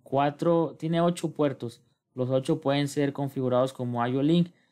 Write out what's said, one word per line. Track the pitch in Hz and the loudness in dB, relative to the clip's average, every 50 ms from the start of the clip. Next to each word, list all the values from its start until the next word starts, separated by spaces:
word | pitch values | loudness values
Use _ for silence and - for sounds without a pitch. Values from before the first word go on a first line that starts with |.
| - | -10
cuatro, | - 135 139 143 147 143 - 156 170 170 165 165 135 139 - | -4 0 0 2 0 0 0 0 2 2 2 2 0 -4 -6
tiene | 156 160 165 165 | -6 -2 0 2
ocho | 170 175 175 - - 160 - | 2 2 0 0 -4 -4 -2
puertos. | - 147 143 127 - 123 117 - - _ _ _ _ _ _ - | 0 0 0 0 -2 -8 -10 -10 -12 _ _ _ _ _ _ -6
Los | 127 127 123 | -4 -2 0
ocho | 135 131 131 - 160 160 | 0 0 0 0 -2 -2
pueden | - 135 139 143 143 139 | 0 0 0 0 0 -2
ser | - 147 143 139 | 0 0 0 0
configurados | 139 - 143 135 - 139 127 123 123 123 131 131 - | -2 -4 -6 -6 -4 -4 -2 0 2 2 2 0 -2
como | - 123 120 120 117 120 123 | -6 -6 -4 -4 -2 -2 -2
I | 127 | 0
O | 135 139 | 0 2
Link. | 151 170 175 170 175 - _ _ _ | 2 4 2 2 0 -4 _ _ _